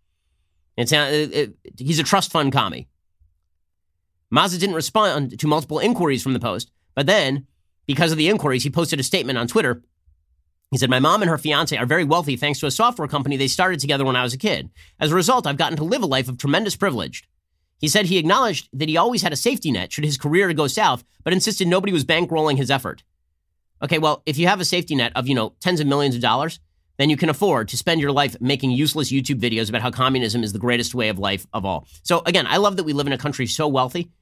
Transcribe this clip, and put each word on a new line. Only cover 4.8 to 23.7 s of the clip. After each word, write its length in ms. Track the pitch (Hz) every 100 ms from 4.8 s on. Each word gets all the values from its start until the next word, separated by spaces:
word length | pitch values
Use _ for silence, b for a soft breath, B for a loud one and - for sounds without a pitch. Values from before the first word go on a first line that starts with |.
| - 220 208 143 131 117
to 80 | 151
multiple 320 | 151 131 151
inquiries 440 | 208 240 165 127
from 100 | 135
the 80 | 120
Post, 320 | 117 95 - _ _
but 100 | -
then, 420 | 139 208 139 139 - _ _ _ -
because 240 | 139 165
of 60 | 156
the 140 | 156
inquiries, 340 | 214 147 131
he 60 | 147
posted 280 | 139 165 151
a 40 |
statement 340 | 131 190 127 123
on 100 | 120
Twitter. 360 | 226 139 120 - _ _ _ _ _ _ _ _
He 80 | 110
said, 100 | 123
"My 120 | 127
mom 200 | 147 208
and 80 | 180
her 80 | 156
fiance 400 | 156 147 156 123
are 80 |
very 200 | 123 165
wealthy 320 | 147 170 147 127
thanks 220 | 147 139
to 60 | 147
a 40 |
software 360 | - 233 240 147
company 300 | 147 139 139
they 100 | 135
started 320 | - 185 170
together 280 | 143 139 131
when 100 | 127
I 60 |
was 100 | 123
a 60 | 131
kid. 320 | 214 104 90 - b b
As 140 | 151
a 20 |
result, 320 | 175 170 254 147
I've 120 | 139
gotten 180 | 147 151
to 80 |
live 180 | 160 262
a 40 | 180
life 240 | 135 127
of 80 | 123
tremendous 380 | 139 165 214 -
privilege." 520 | 196 120 71 - - _ _ _ _ _
He 100 | 151
said 180 | 208 185
he 100 | 185
acknowledged 540 | 156 226 240 151 -
that 160 | 135 156
he 80 | 156
always 240 | 226 240
had 140 | 165
a 20 | 143
safety 340 | 240 269 160
net 220 | 104 90
should 120 | -
his 120 | 151 135
career 340 | 147 170 190
go 140 | 151 143
south, 360 | 214 190 123 - _
but 120 | 160
insisted 340 | 185 220 185 180
nobody 240 | 185 208
was 140 | 175 127
bankrolling 500 | 165 170 160 156 135
his 140 | 127
effort. 320 | 135 95 - _ _ _ _ _ _ _